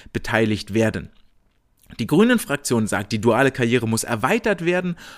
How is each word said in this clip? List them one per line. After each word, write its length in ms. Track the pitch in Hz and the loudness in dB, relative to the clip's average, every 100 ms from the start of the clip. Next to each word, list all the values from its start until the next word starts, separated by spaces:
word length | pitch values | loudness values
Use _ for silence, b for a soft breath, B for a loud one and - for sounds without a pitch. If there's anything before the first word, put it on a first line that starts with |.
| B | B
beteiligt 640 | 113 - 113 110 104 - | -8 -2 0 2 0 -2
werden. 340 | 107 110 95 - - _ _ _ _ _ _ - - | 0 0 -2 -10 -18 _ _ _ _ _ _ -18 -8
Die 60 | 117 | 0
Grünen-Fraktion 800 | 156 240 240 - 143 - 120 107 | 4 4 2 0 -6 0 0 0
sagt, 260 | 98 104 | -4 -4
die 80 | 110 | 0
duale 300 | 113 113 135 | 2 4 2
Karriere 380 | - 120 123 113 | 2 0 0 0
muss 160 | 113 | -2
erweitert 600 | - 113 131 233 226 185 | -2 -2 0 0 0 -2
werden 320 | 170 180 180 170 B | -2 -2 -4 -8 B